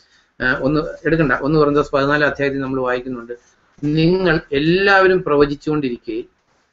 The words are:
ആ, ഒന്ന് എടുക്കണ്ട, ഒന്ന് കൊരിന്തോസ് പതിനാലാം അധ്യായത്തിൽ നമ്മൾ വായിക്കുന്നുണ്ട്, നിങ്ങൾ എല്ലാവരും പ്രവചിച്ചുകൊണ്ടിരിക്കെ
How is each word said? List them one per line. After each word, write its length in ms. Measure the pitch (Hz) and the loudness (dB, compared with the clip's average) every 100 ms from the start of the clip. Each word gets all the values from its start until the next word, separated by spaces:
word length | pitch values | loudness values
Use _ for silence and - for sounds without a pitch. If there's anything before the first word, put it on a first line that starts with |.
| _ _ _ - | _ _ _ -6
ആ, 100 | 127 139 | -4 -2
ഒന്ന് 220 | 139 151 160 - | 0 -2 -4 -6
എടുക്കണ്ട, 280 | 151 160 143 | -2 0 2
ഒന്ന് 260 | 123 139 156 | 0 0 2
കൊരിന്തോസ് 340 | 147 147 139 | 2 2 0
പതിനാലാം 380 | 139 139 147 143 | 0 0 2 0
അധ്യായത്തിൽ 300 | 135 139 139 | 0 -4 -2
നമ്മൾ 200 | 135 135 | -4 -4
വായിക്കുന്നുണ്ട്, 520 | 123 127 127 120 117 120 _ _ _ _ | -2 -4 -6 -12 -12 -16 _ _ _ _
നിങ്ങൾ 560 | 147 156 165 185 180 160 - | -4 0 2 2 2 0 -2
എല്ലാവരും 680 | 139 160 185 202 196 185 185 | -2 0 2 4 4 4 2
പ്രവചിച്ചുകൊണ്ടിരിക്കെ 1040 | - 143 143 143 156 151 131 120 - 110 - _ _ _ _ | 0 2 2 0 -4 -4 -4 -6 -8 -10 -12 _ _ _ _